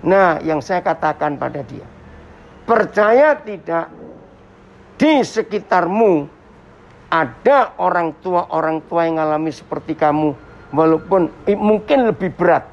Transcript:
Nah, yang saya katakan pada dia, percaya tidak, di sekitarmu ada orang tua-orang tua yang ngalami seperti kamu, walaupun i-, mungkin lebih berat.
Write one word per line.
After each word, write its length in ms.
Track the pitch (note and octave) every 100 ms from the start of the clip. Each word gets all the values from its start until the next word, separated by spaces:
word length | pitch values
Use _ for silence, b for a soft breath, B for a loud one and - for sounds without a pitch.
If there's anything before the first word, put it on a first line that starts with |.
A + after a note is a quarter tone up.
| D#3
Nah, 320 | G3 F#3 D#3
yang 240 | D#3+ D3+
saya 160 | C3 F3+
katakan 560 | E3+ D#3+ D#3+ D3 D3+ C#3+
pada 240 | - D3
dia, 240 | B2+ - - - - - - - - -
percaya 720 | - A3+ - D4+ - A#3+ D4+ D4
tidak, 560 | A3 G3 D#3 E3 - - - - - - - - - - - -
di 240 | D4+ D4 A3+
sekitarmu 960 | A3 - G3+ - F#3 E3+ G3+ A3+ E3 C#3+ - - - - - - - -
ada 640 | E3 C#3 A#2 A3+ C#4 A3 -
orang 400 | F3+ F3 E3 D3+
tua-orang 560 | F#3+ F3 - D#3+ D#3+ D#3+ D#3
tua 240 | E3+ E3
yang 80 | D#3+
ngalami 320 | D#3 D3+ D#3+
seperti 420 | C#3+ - D3+ -
kamu, 400 | D3+ D3+ D3 D#3 C3+ - - -
walaupun 560 | C#3 D#3+ D#3+ E3+ F#3+ E3 - -
i-, 80 | G3+
mungkin 520 | G#3 G#3+ G#3+ C#4+ A#3
lebih 240 | - F3+
berat. 320 | - F3 D3 -